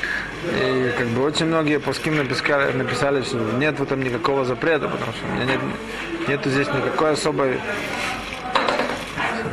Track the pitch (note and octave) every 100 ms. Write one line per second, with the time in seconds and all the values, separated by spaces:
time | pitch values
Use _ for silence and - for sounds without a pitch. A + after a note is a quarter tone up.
0 | - - - - E3+ C3+ C3 C3 B2+ A#2+
1 | A#2+ A#2 C#3+ D3+ D#3+ E3 D3+ D3 A2+ B2
2 | D#3+ D3+ C3 B2+ - C#3+ C#3 C3 B2 A#2+
3 | C#3 C#3 A#2+ A#2+ A2 A#2+ D3+ C#3 C3+ C3+
4 | C3 A#2+ C#3+ C#3 B2+ B2 D3+ D3+ - -
5 | B2 A2+ - B2+ B2+ C3 C3 - - -
6 | - - - C#3 C#3 C3+ C#3 C3+ A#2+ -
7 | D#3 C#3+ D#3 C#3+ C3+ B2+ A2 - - -
8 | - - - - - - - - - -
9 | - - - A3+ G#3+